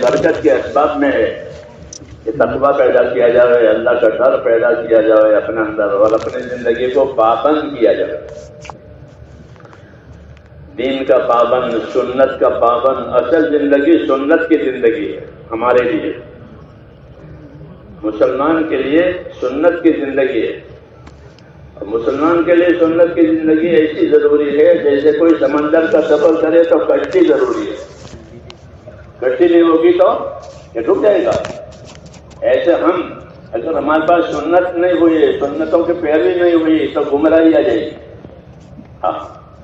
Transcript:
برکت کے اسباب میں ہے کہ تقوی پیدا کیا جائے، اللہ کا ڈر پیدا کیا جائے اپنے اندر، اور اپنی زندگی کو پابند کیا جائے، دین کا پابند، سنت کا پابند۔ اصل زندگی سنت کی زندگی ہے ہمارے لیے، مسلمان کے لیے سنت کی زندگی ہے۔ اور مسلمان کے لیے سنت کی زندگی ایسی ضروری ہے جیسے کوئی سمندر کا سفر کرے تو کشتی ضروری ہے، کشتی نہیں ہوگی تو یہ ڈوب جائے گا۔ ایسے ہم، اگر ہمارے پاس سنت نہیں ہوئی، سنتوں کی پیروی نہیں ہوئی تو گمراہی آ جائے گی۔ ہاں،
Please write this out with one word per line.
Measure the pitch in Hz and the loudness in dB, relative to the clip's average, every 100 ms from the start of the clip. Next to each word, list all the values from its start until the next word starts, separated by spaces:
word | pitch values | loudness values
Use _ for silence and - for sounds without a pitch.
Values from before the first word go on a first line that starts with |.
برکت | 127 - 165 - | 2 0 0 0
کے | 147 | 0
اسباب | 120 117 139 151 143 | 0 0 -2 0 0
میں | 139 | 0
ہے | 120 - - - - - - - - - - | 0 -2 -4 -12 -16 -20 -20 -20 -20 -20 -12
کہ | 113 | -8
تقوی | 113 120 131 139 131 | -2 -2 0 0 2
پیدا | 123 123 | 2 2
کیا | 117 120 120 | 0 2 2
جائے، | 123 123 120 110 | 4 4 4 2
اللہ | 110 117 | 2 0
کا | 120 113 | 2 0
ڈر | - 131 113 | 2 0 0
پیدا | 117 117 120 | 0 2 2
کیا | 117 117 113 | -2 2 2
جائے | 110 110 107 | 4 4 4
اپنے | 101 110 113 | 2 0 -4
اندر، | 107 107 | -4 -4
اور | 101 101 107 | -2 0 2
اپنی | 113 - 123 | 0 -4 -10
زندگی | 123 123 120 120 127 | -10 -6 -4 -2 -2
کو | 139 | 0
پابند | 131 110 113 117 147 151 - - | 0 0 0 2 0 -2 -4 0
کیا | - | 0
جائے، | 104 - - - - - - - - - - - - - - - - - - - - - - - - - - - 98 | 0 -2 -6 -12 -18 -20 -20 -20 -20 -20 -20 -20 -20 -20 -20 -20 -20 -20 -20 -20 -20 -20 -20 -20 -20 -20 -20 -16 -8
دین | 131 135 | -6 -4
کا | 113 107 | 0 2
پابند، | - 120 120 127 120 113 - | 2 0 2 0 -2 -4 -4
سنت | 131 120 131 131 - | -4 -2 0 0 0
کا | 127 | -2
پابند۔ | - 120 120 135 127 117 | 0 0 2 0 -2 -2
اصل | 120 - 160 147 147 | -2 0 0 0 0
زندگی | 143 143 156 151 139 | 2 2 2 2 2
سنت | 135 143 160 - | -2 0 -2 0
کی | 147 131 | 0 0
زندگی | 123 117 110 98 - | -2 -2 -2 -6 -10
ہے | - - - | -14 -20 -12
ہمارے | 113 123 123 - | -4 0 0 0
لیے، | - - - - - - - - - - - - - 151 - - 147 - - - - | -4 -6 -10 -16 -20 -20 -20 -20 -20 -20 -20 -20 -20 -20 -20 -20 -20 -20 -20 -20 -12
مسلمان | - 147 131 127 151 160 151 | -10 0 0 0 0 -2 -2
کے | 135 | -4
لیے | 131 160 180 - - - | 0 0 0 -4 -10 -8
سنت | 127 143 170 170 | -6 0 0 2
کی | 165 | 0
زندگی | - 139 135 - 113 98 | 0 -2 -2 -2 -2 -4
ہے۔ | - - - - - - - - - - - - | -8 -16 -20 -20 -20 -20 -20 -20 -20 -20 -20 -20
اور | - 98 | -16 -8
مسلمان | 117 117 139 160 170 | -4 -2 0 0 2
کے | 165 | 2
لیے | 170 175 165 | 2 2 2
سنت | 160 165 170 | 2 4 2
کی | 170 160 160 | 2 2 2
زندگی | 156 156 170 | 0 0 2
ایسی | 156 151 190 156 | 2 0 0 2
ضروری | 147 147 147 143 147 | 2 4 2 2 2
ہے | 170 | 4
جیسے | 160 147 - 151 147 | 4 2 2 2 2
کوئی | 165 151 | 2 2
سمندر | 139 147 151 160 160 | 0 -2 0 0 2
کا | 160 | 0
سفر | - 147 170 160 | 2 2 2 2
کرے | 160 170 | 2 2
تو | 165 160 | 4 2
کشتی | - - - 370 | 2 -2 0 2
ضروری | 330 143 - 320 - | 2 2 0 -4 -6
ہے، | - - - - - - - - - - - - - - - | -10 -14 -20 -20 -20 -20 -20 -20 -20 -20 -20 -20 -20 -20 -6
کشتی | - - 349 | -4 2 4
نہیں | 339 | 4
ہوگی | 339 320 339 349 | 4 4 2 4
تو | - - - - - - - | 2 0 -6 -12 -18 -20 -12
یہ | 180 | -6
ڈوب | 160 196 | -2 0
جائے | 214 185 | 2 2
گا۔ | 117 98 - - - - - - - - - - | 0 -2 -6 -12 -18 -20 -20 -20 -20 -20 -20 -6
ایسے | 120 131 175 | -2 0 0
ہم، | 156 165 185 - - - - - | 0 0 -2 -6 -14 -20 -20 -12
اگر | - 160 | -8 -6
ہمارے | 147 143 160 160 | -4 -2 0 2
پاس | 175 165 | 0 0
سنت | 147 151 175 180 170 | -6 0 0 0 -2
نہیں | 180 | -2
ہوئی، | 165 165 160 135 131 | 2 2 2 2 0
سنتوں | 139 156 156 170 | -4 -4 -2 0
کی | 170 165 | 0 -4
پیروی | 151 160 185 | -2 0 0
نہیں | 175 175 | 0 2
ہوئی | 165 160 156 135 | 2 2 0 -2
تو | 151 139 | -4 -2
گمراہی | 143 156 165 160 | 0 2 4 4
آ | 156 | 4
جائے | - - | 2 -2
گی۔ | - - - - - - - - - - - - | -4 -10 -18 -20 -20 -20 -20 -20 -20 -20 -20 -6
ہاں، | 90 - - - - - | -6 -6 -12 -18 -20 -20